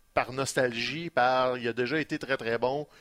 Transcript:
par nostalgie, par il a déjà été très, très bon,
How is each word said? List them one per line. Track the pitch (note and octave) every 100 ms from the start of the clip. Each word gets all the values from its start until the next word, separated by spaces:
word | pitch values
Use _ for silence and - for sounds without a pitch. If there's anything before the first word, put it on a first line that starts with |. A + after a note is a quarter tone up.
| _
par | - B2
nostalgie, | C3 C3+ - B2+ A#2 A#2+ D3 E3+
par | - B2 B2+ B2+ B2+
il | A#2
a |
déjà | A2+ A#2+ D#3
été | C#3+ D#3
très, | B2+ C3+
très | A2+ A#2
bon, | A#2+ C#3 D3 -